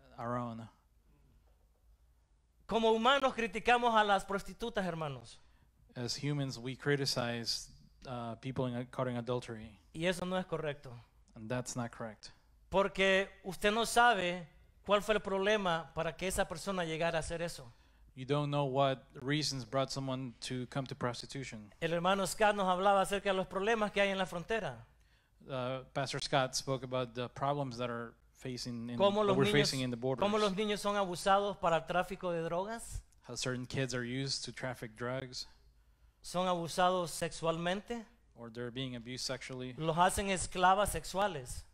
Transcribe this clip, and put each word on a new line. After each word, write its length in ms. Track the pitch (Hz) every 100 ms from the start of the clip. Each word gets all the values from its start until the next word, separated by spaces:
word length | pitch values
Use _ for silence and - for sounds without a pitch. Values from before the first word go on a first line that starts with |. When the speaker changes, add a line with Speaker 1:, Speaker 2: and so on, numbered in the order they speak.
| 135 123
Speaker 1:
our 180 | 120 123
own. 320 | 120 113 113 _ _ _ _ _ _ _ _ _ _ _ _ _ _ _ _ _ _ _ -
Speaker 2:
Como 240 | 220 226
humanos 420 | 226 233 277 269
criticamos 640 | - 226 208 - 240 240 220
a 80 |
las 200 | 214 196 190
prostitutas, 600 | 196 - 190 226 214 185
hermanos. 540 | 165 156 127 117 - - _ _ _ - -
Speaker 1:
As 200 | 120 -
humans, 440 | 139 147 135 117
we 160 | 120 127
criticize, 960 | 143 143 135 - 120 120 117 - - - - - -
uh, 300 | 123 117 117
people 320 | 131 127 127
in, 180 | 120 127
caught 160 | - 127
in 100 | 120
adultery. 580 | 117 123 - 110 113 - _ 156
Speaker 2:
Y 100 | 170
eso 220 | 180 180
no 100 | 185
es 80 | 185
correcto. 460 | 156 156 143 131 120 - _ _ -
Speaker 1:
And 140 | 110
that's 260 | 127 123 127
not 140 | 120
correct. 400 | - 117 104 - - _ _ -
Speaker 2:
Porque 600 | 185 196 190 190 190 196 -
usted 280 | 196 170 208
no 160 | 214 220
sabe 600 | 233 240 202 180 180 165 - - - -
cuál 160 | 202
fue 140 | 196 208
el 60 |
problema 680 | 208 190 196 214 185 165 160 -
para 200 | 165 156
que 120 | 185
esa 200 | 190 190
persona 380 | 170 - 190 165
llegara 320 | 160 170 165
a 40 |
hacer 200 | 156 165
eso. 320 | 170 165 120 - _ _ - -
Speaker 1:
You 60 | 127
don't 260 | 147 147
know 140 | 147 139
what 400 | 131 139 131 - -
reasons 420 | 127 151 143 135
brought 300 | 113 135 131
someone 400 | - 135 131 131 113
to 260 | - 127 123
come 160 | 143 131
to 60 |
prostitution. 800 | 135 123 117 120 139 127 113 107 -
Speaker 2:
El 100 | 160
hermano 320 | 170 175 196 185
Scott 280 | - 208
nos 120 | 208 185
hablaba 320 | 180 196 196
acerca 280 | 185 196 196
de 20 |
los 140 | 190 180
problemas 460 | 190 202 233 208
que 80 | 202
hay 80 | 202
en 80 | 190
la 80 | 185
frontera. 500 | 170 165 220 175 117 113 _ _ _ _ _ -
Speaker 1:
Uh, 340 | 135 127 131 127
Pastor 260 | - 135 143
Scott 340 | - 143 131
spoke 300 | - - 135
about 320 | 131 127 123 117
the 140 | 123
problems 480 | - 139 143 135 117
that 120 | 123
are 240 | 117 117 - _
facing 560 | _ 131 123 127 120 117
in, 80 | 123
Speaker 2:
Cómo 220 | 196 202
Speaker 1:
that 60 | 208
Speaker 2:
los 100 | 190
Speaker 1:
we're 80 | 202
Speaker 2:
niños, 80 |
Speaker 1:
facing 260 | 143 143 135
in 60 | 127
the 60 | 120
borders. 260 | 131 135
Speaker 2:
cómo 160 | 196 214
los 140 | 208
niños 260 | 185 214 208
son 180 | 202 202
abusados 580 | 190 180 202 196 202 185
para 160 | 180 165
el 60 | 156
tráfico 460 | 175 180 190 180
de 80 | 170
drogas. 580 | 165 170 202 226 - - - _ -
Speaker 1:
How 100 | 120
certain 300 | 131 127 123
kids 300 | 139 135 127
are 80 |
used 400 | 120 131 139 -
to 80 | -
traffic 460 | 113 131 120 117 107
drugs. 500 | 123 131 131 123 - - - _ _ _ - _
Speaker 2:
Son 240 | - 175 185
abusados 680 | 180 165 - 180 185 170
sexualmente. 920 | - 165 - 165 165 175 190 - 233 214 _ _ -
Speaker 1:
Or 140 | 117
they're 180 | 113 120
being 280 | 117 135 123
abused 260 | 117 127 -
sexually. 500 | 127 - 131 127 123
Speaker 2:
Los 180 | 160 160
hacen 320 | 185 202 196
esclavas 600 | 185 - 185 185 190 196
sexuales. 760 | 165 - 180 208 151 123 - -